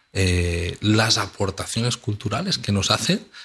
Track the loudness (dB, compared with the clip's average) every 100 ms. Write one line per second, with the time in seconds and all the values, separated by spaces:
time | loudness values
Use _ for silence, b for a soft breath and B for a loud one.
0 | b 0 2 2 0 -2 -4 -2 2 4
1 | 4 2 -2 -2 -4 -4 -6 -2 -2 -2
2 | -4 -4 -2 -2 -2 -4 0 0 2 2
3 | 2 -2 -2 B